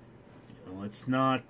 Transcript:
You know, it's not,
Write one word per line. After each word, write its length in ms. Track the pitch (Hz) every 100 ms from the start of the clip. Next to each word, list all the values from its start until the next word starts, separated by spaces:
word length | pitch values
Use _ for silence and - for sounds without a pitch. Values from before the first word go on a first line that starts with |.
| - - - - -
You 240 | - 90
know, 100 | 95
it's 240 | 104 - 127
not, 360 | 131 131 127